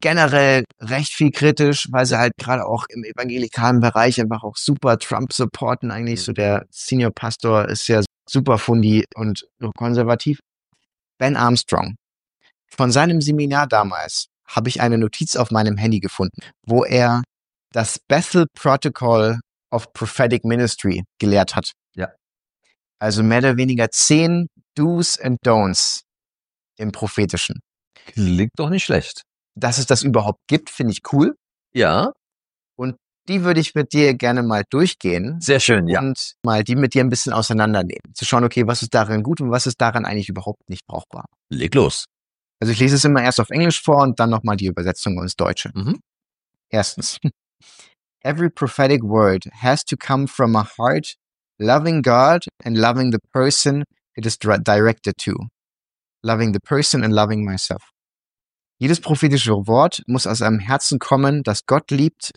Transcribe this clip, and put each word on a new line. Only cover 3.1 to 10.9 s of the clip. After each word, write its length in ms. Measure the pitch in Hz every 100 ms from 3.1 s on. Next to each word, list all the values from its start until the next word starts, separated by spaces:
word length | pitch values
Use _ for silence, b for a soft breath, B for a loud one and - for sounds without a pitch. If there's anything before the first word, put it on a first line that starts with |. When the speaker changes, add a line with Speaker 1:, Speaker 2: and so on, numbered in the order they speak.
| 120 127 123 117 - 117 123
Speaker 1:
Bereich 400 | 117 110 120 120
einfach 240 | 110 110
auch 140 | 104 -
super 420 | - 139 131 113
Trump 320 | - 107 92
supporten 600 | - 120 - 120 123 120
eigentlich. 280 | 107 117 113
Speaker 2:
Mhm. 20 | -
Speaker 1:
So 60 |
der 320 | 107 104 101 -
Senior 400 | - - 131 120
Pastor 580 | - 117 - 117 110 101
ist 180 | 107 -
ja 140 | 110 101 _ -
super 280 | 139 131 110
fundi 480 | - 117 107 107 - -
und 300 | 110 98 - _ 113 -
konservativ. 600 | 120 120 113 120 151 143 _ _ _ _ _